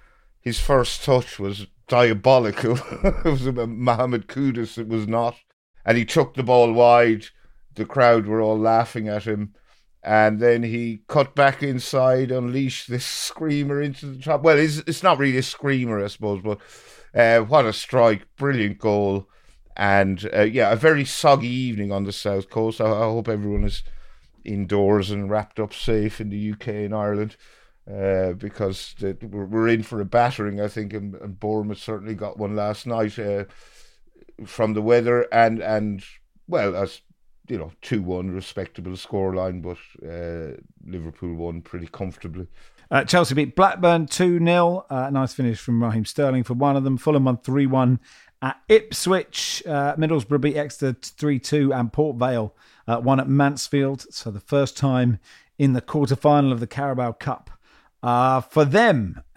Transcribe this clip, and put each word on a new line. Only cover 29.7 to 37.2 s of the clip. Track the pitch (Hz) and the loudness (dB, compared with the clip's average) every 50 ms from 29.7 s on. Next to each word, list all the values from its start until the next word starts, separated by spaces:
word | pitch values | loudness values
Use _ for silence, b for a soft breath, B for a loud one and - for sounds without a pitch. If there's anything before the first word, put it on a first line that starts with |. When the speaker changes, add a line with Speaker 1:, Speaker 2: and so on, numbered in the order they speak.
| 117 110 110 | 2 2 0
Speaker 1:
for | - 120 107 | -6 -6 -8
a | 101 | -6
battering, | 95 - 120 120 123 131 - 107 104 101 101 | 0 2 2 2 2 0 -4 -6 -6 -4 -6
I | 104 104 | -6 -6
think, | 101 110 107 101 104 | -6 -8 -10 -8 -8
and, | 107 101 101 95 | -10 -10 -10 -12
and | - - 101 95 95 | -14 -14 -16 -14 -6
Bournemouth | 104 104 107 107 104 107 104 - | -4 -2 -2 -2 -2 -4 -8 -10
certainly | - - 110 104 95 107 113 | -8 -10 -10 -8 -8 -10 -10
got | 92 101 104 - 101 | -8 -8 -10 -8 -8
one | 107 101 104 | -6 -6 -4
last | 104 104 104 107 - - 120 | -4 -2 -4 -4 -6 -6 -6
night, | 120 113 110 107 - - | -2 -2 -2 -2 -4 -6
uh, | 107 101 101 101 101 95 b b b b b b b b b b b _ _ _ - _ - - 107 | -6 -4 -4 -4 -4 -8 b b b b b b b b b b b _ _ _ -20 _ -20 -20 -20
from | 101 - - 113 107 107 | -18 -4 -2 0 0 0
the | 107 | 0
weather | 107 113 120 120 117 117 120 120 117 - | 2 4 4 4 4 4 2 2 2 2
and, | - 117 117 113 113 113 | 4 4 4 4 2 -2
and, | 85 98 110 107 107 107 104 98 - - - - _ _ _ _ _ - | -4 -2 -2 -2 -2 -4 -6 -8 -12 -18 -20 -20 _ _ _ _ _ -4
well, | 175 156 107 101 87 | -2 -2 0 0 -2
as, | 92 98 92 - - _ _ _ _ | -2 -4 -4 -6 -14 _ _ _ _